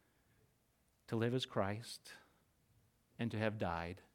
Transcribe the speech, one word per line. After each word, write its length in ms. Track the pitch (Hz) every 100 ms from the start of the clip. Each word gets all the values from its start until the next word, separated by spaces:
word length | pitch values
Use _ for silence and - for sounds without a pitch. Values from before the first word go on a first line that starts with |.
| _ _ _ _ _ _ _ _ _ _ -
To 80 | 117
live 180 | 113
as 140 | 127 -
Christ 640 | - 98 104 120 - - - - _ _ _ _ _ _ _ _ -
and 140 | 117
to 80 | 107
have 180 | 110 107
died 440 | 95 85 85 92 -